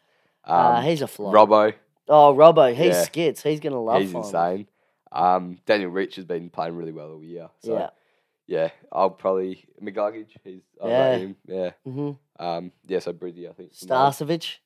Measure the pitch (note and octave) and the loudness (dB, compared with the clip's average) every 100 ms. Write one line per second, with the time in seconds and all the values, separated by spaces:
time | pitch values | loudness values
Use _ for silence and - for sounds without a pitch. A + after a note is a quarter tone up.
0 | _ _ _ _ - E2+ E2+ A#2+ C#3+ D#3 | _ _ _ _ -2 2 4 2 0 -2
1 | B2+ - G2+ G#2+ G#2+ G#2+ G#2+ - _ _ | -6 -8 2 6 6 6 2 -2 _ _
2 | - D3+ D3 C3+ E3 D#3+ B2+ A#2+ F3+ F3 | 4 8 8 10 8 8 4 4 2 2
3 | G3 - D#3+ A2+ D3 D#3 D3+ B2+ A2+ B2+ | 0 -2 -4 -2 -4 -4 -6 -6 -2 -2
4 | - E3 G#2 E2+ F2 G2 G2+ _ _ _ | -2 -6 -6 -2 -2 -4 -10 _ _ _
5 | _ C#2+ F2+ F#2 F2+ F2+ - G#2+ F2+ F#2 | _ -2 0 0 -4 -8 -2 -2 0 -6
6 | F#2+ - E2+ E2+ F2 - E2+ E2+ D#2+ D#2 | -6 -10 -10 -10 -8 -10 -8 -8 -12 -14
7 | D2+ D#2 D#2+ E2+ D#2+ _ A2+ G#2+ F2 - | -18 -20 -18 -18 -18 _ -8 -6 -6 -12
8 | _ _ _ _ - E2+ D#2+ - _ - | _ _ _ _ -8 -4 -4 -8 _ -4
9 | F#2+ - F#2+ F#2+ F#2 F2+ _ _ G#2 G2+ | -2 -2 -4 -4 -6 -10 _ _ -12 -6
10 | G#2 A2 G#2+ - G2 F#2 _ _ A2+ B2+ | -8 -8 -18 -20 -20 -20 _ _ -2 0
11 | C3 G#2 F#2+ F#2 - F#2 F2+ - C3+ C3+ | 2 0 -6 -14 -10 -6 -6 -8 -12 -8
12 | D3 C#3 _ - F2 E2+ F2+ - - F#2 | -8 -10 _ -12 -8 -8 -10 -18 -6 -6
13 | F2+ E2+ F2+ F2 F2 F2+ F2+ - F#2 B2+ | -6 -10 -14 -14 -18 -18 -20 -20 -4 0
14 | C#3 C3+ D3 E3 - - | 2 0 -6 -6 -8 -16